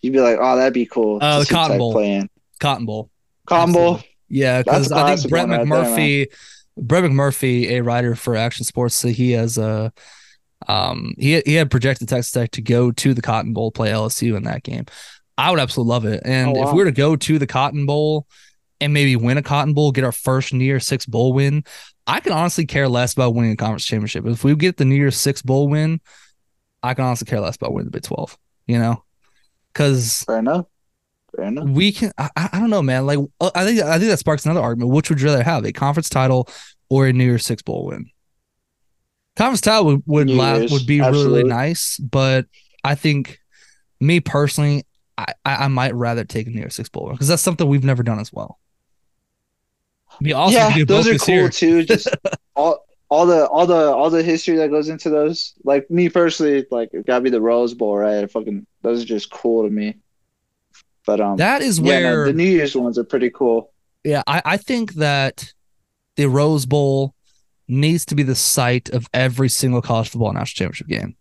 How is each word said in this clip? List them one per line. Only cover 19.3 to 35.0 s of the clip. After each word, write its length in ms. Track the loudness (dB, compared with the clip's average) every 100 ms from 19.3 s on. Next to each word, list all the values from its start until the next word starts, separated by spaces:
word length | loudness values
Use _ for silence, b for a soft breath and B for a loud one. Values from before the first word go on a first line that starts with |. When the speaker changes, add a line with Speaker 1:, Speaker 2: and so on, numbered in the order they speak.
| 0
Speaker 2:
a 40 |
Cotton 300 | 0 -2 0
Bowl, 200 | 2 2
get 100 | 2
our 80 | -2
first 400 | -2 -2 -2 -2
New 120 | -2
Year's 220 | 0 0 -2
Six 200 | -6 -4
Bowl 260 | 0 2
win, 300 | 2 0 -2 -6 B B _ -4
I 140 | -4
can 120 | -2
honestly 340 | -2 -2 -2 -2
care 220 | 0 0
less 240 | 0 -2
about 220 | 0 0
winning 180 | 2 0
a 40 | 0
conference 280 | -4 -4
championship. 420 | -4 -4 -4 -6 -4
If 180 | 0
we 100 | 2 2
get 200 | 0 0
the 60 |
New 100 | 2 2
Year's 200 | 2 0
Six 260 | -2 -4
Bowl 260 | -2 0 2
win, 320 | 0 -2 -4 _ b b _ _ _ _ _
I 120 | -6
can 100 | -2
honestly 220 | -2 -2 -4
care 140 | -4
less 160 | -4 -6
about 160 | -6
winning 140 | -6 -6
the 60 |
Big 100 | -10
Twelve, 340 | -10 -10 -10 -14 _ _ -2
you 120 | 0
know? 260 | 0 -2 _ _ _ _ _ _ _
'Cause 500 | -2 0 2 0 -6
Speaker 1:
Fair 140 | -2 -2
enough. 280 | 0 -2 -4 _ _ _ _ _ _ -10
Fair 80 |
enough. 240 | -8 -4 -2
Speaker 2:
we 240 | 2 2
can, 180 | 0 -6 -4
I, 120 | -6 -4
I, 120 | -4
I 40 | -2
don't 100 | 0
know, 120 | 0
man. 220 | 0 0 0
Like, 120 | -2 -4 _
uh, 100 | -2
I 100 | 0
think, 160 | 0 0
I 160 | 2 2
think 120 | 2
that 80 | 0
sparks 260 | 0 -2 0
another 140 | 0
argument. 280 | 0 -2 0
Which 180 | 0